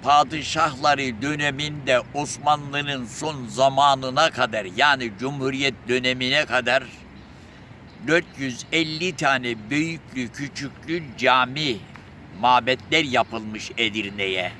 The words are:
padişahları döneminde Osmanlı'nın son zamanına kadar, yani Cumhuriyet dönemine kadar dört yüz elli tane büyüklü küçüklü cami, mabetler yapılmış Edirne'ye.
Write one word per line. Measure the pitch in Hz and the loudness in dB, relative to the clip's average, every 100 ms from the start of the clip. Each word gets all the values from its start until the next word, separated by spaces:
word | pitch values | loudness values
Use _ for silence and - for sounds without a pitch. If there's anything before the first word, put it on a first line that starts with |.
padişahları | 127 147 143 156 135 160 160 131 147 143 135 113 | 6 4 4 -2 -4 0 0 2 2 2 0 -2
döneminde | 139 151 147 135 151 147 135 123 - | -4 -2 -2 -2 -6 -6 2 2 2
Osmanlı'nın | 143 147 - 143 147 143 143 143 139 117 | -6 -6 -2 0 0 0 -6 -4 -6 -8
son | - 151 147 120 | -6 -6 -6 -8
zamanına | 104 135 135 139 135 131 131 160 | 2 4 6 4 4 0 2 2
kadar, | 123 123 110 95 95 | 2 0 0 -6 2
yani | 143 135 120 98 | 4 4 0 -6
Cumhuriyet | 127 143 135 135 139 107 117 | -6 -2 -4 0 -2 -2 -2
dönemine | 123 127 127 127 139 147 | 0 0 -2 0 0 2
kadar | 123 123 131 123 - - - - - - - - - - - 117 | 0 2 0 0 -16 -20 -20 -20 -20 -20 -20 -20 -20 -20 -12 0
dört | 165 170 - | 0 0 -8
yüz | 135 117 - | -8 -8 -4
elli | 160 160 156 185 156 | -2 -2 -2 -4 0
tane | 147 135 123 113 107 | 2 2 0 -6 -2
büyüklü | 143 160 165 - 131 120 | -2 -2 -4 -10 -8 -8
küçüklü | 123 143 - 139 - 135 170 151 110 | -8 -10 -8 -12 -12 -6 -6 -6 0
cami, | 127 127 123 135 151 104 - - - - - - | 4 4 4 -2 -4 -4 -8 -20 -20 -20 -18 0
mabetler | 117 127 120 127 - 156 | 4 4 4 -2 0 0
yapılmış | 151 123 113 117 107 107 - - | 2 2 0 -2 -8 -10 -10 -2
Edirne'ye. | 113 104 101 101 95 92 90 - | -2 -2 -6 -4 -2 -2 -4 -8